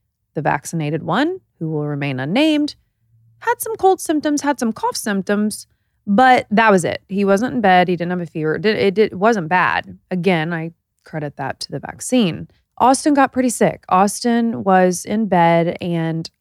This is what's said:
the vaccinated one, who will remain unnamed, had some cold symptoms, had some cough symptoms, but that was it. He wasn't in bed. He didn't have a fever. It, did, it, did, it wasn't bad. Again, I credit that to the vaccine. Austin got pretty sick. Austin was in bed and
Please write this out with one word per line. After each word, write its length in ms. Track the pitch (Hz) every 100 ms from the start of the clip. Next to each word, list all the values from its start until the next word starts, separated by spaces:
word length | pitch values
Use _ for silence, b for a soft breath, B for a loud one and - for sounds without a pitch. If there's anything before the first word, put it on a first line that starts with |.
| _ _ _
the 80 | -
vaccinated 600 | 151 147 - 165 147 156
one, 360 | - 185 311 370 _ -
who 140 | 160
will 160 | 156 147
remain 320 | 143 143 131
unnamed, 560 | 139 214 320 302 294 - _ _ _ _ _ _
had 220 | 440 480
some 160 | 453 440
cold 240 | 381 370
symptoms, 400 | - 311 302 294
had 180 | 285 285
some 140 | 226
cough 240 | 220 466 -
symptoms, 680 | 226 196 185 208 214 - - _ _ _ -
but 400 | 202 254 254 -
that 180 | 214 226
was 140 | 190
it. 180 | 151 - -
He 160 | 190
wasn't 320 | 196 196 247 254
in 60 |
bed. 260 | 202 180 180
He 80 | 170
didn't 160 | 175
have 100 | 180
a 40 | 170
fever. 300 | 165 156 156
It, 60 |
did, 160 | 196 208
it, 160 | 196
did, 180 | 190 214
it 20 | 180
wasn't 320 | 214 220 156
bad. 500 | 180 147 85 - 180 -
Again, 420 | 185 175 170 156
I 200 | 170 165 - _ _ _
credit 320 | 160 147 -
that 240 | 135 -
to 100 | -
the 80 | 143
vaccine. 680 | - - - 254 190 82 165 _ _ -
Austin 360 | 240 269 311 285
got 160 | 262
pretty 180 | 254 254
sick. 360 | - 185 - -
Austin 760 | 185 202 - 240 233 233 240
was 420 | 196 185 185 175 -
in 220 | 214 214
bed 500 | 180 170 170 170 -
and 480 | 175 170 160 165 165 _